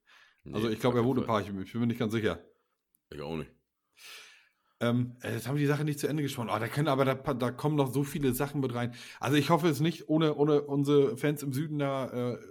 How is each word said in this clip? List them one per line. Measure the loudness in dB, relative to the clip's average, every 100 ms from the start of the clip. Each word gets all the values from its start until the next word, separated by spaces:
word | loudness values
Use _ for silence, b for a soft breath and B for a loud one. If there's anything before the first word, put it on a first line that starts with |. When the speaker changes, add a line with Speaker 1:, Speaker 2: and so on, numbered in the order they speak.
| _ b b b -10
Speaker 1:
Also, | -4 -2
Speaker 2:
Nee, |
Speaker 1:
ich | 0
glaub, | 2 2
er |
Speaker 2:
auf | 2
jeden |
Speaker 1:
wohnt | 2
in | 0
Speaker 2:
Fall. | 0
Speaker 1:
Parchim. | -2 -6
Ich | -6
bin | -2
mir | -2
nicht | 0
ganz | -2
sicher. | 0 0 -2 -8 _ _ _ _ _ -16
Speaker 2:
Ich | -12
auch | -8 -6
nicht. | -8 _ _ _ _ B B B B B B B B B
Speaker 1:
Ähm, | 0 2 0 -4
äh, | -6
jetzt | -6 -4
haben | 0
wir |
die | 0
Sache | 0
nicht | -2 -2
zu | -2
Ende | -2
gesprochen. | -2 -4 -4
Oh, | -2
da | -2
können | 0 2
aber, | 4
da, | 2 2
da | -2 -2 -2
kommen | -2 0 2
noch | 2
so | 0
viele | -2 0 0
Sachen | 0 -2 -2
mit | -2 -2
rein. | -4 -6 B B
Also | 2 2
ich | 4
hoffe | 4 4
es | 2
nicht, | 0 -2 0
ohne, | 2 4 4
ohne | 4 4
unsere | 2 0 4 6 4 2
Fans | 0 0
im | -2
Süden | -4 -2 -2
da, | -2 -2 -4 -4 -4
äh, | -4 -10